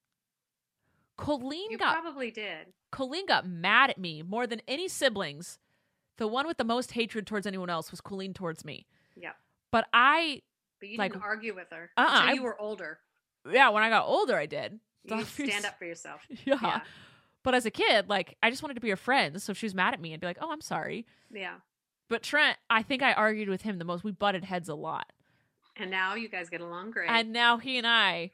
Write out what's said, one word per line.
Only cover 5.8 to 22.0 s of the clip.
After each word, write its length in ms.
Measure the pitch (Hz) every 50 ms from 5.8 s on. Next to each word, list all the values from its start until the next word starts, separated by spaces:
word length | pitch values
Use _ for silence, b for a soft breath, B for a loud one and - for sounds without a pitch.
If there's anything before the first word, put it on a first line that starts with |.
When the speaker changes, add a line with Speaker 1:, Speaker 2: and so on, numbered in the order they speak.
| _ _ _ _ _ _ _
Speaker 1:
The 100 | - 226
one 200 | 214 233 269 294
with 100 | 330 330
the 60 | - 233
most 280 | 226 233 247 240 -
hatred 360 | - 240 226 190 - 220 185
towards 180 | - 214 208 180
anyone 240 | 208 185 190 180 180
else 220 | 170 160 156 -
was 80 | 180 -
Colleen 320 | - - 202 190 190 190 175
towards 300 | - 180 165 160 - -
me. 220 | 151 - - - _ _ _ _ _ _
Speaker 2:
Yeah. 180 | 185 170 151 - _ _ _ _ _ _ -
Speaker 1:
But 160 | 233 226 220 - -
I 480 | 233 254 277 302 330 330 302 269 - - _ _ _ _ _ _ -
Speaker 2:
But 100 | 196 202
you 80 | 220
Speaker 1:
like, 140 | 226 196 185
Speaker 2:
didn't 140 | - 185 208
argue 280 | 208 214 214 226 220 190
with 120 | 185 170 -
her 200 | 165 160 170 - -
Speaker 1:
uh-uh, 80 | 240 277
Speaker 2:
until 240 | 320 269 214 160 202
Speaker 1:
I 40 | 269
Speaker 2:
you 100 | 254 254
were 160 | 233 202 208
older. 400 | 208 214 214 185 165 151 160 - _ _ _ _ _ _ _ _ - 147
Speaker 1:
Yeah, 200 | 196 262 269 226
when 140 | 208 214 220
I 60 | 226
got 160 | 220 185 -
older, 320 | - 254 381 427 262 202
I 80 | 160 147
did. 340 | - 143 143 107 110 208 220 _ _ _ _ -
Speaker 2:
You 120 | - 220
Speaker 1:
Obvious- 360 | 220 214 - - 302 285 214
Speaker 2:
stand 140 | 208 202 208
up 120 | 196 -
for 80 | - 190
yourself. 360 | 170 165 - - 156 147 - - - 254
Speaker 1:
<laughs> 120 | - -
Yeah. 120 | 262 277 -
Speaker 2:
Yeah. 200 | - 175 - - - B B B B B B B B B B B -
Speaker 1:
But 100 | 262 254
as 140 | 247 220
a 40 | 214
kid, 380 | - - 427 381 247 202 180 196
like, 280 | 202 190 175 - - -
I 80 | - 233
just 140 | 262 - 311
wanted 100 | 285 254
to 80 | 240
be 80 | 240 214
her 60 | 190
friend. 440 | - - 240 269 262 190 139 156 208
So 120 | - 220
if 60 | 190 -
she 80 | 226
was 80 | 214 185
mad 180 | 190 185 226 269
at 80 | -
me, 120 | 170 160 156
I'd 40 | 160
be 60 | 185
like, 140 | 175 175 -
"Oh, 100 | 302 330
I'm 100 | 302 311
sorry." 440 | - - 175 160 156 - 160 226 226 b b b b b
Speaker 2:
Yeah. 260 | 220 202 185 175 175 180 _ _ _ _ _ _ _ _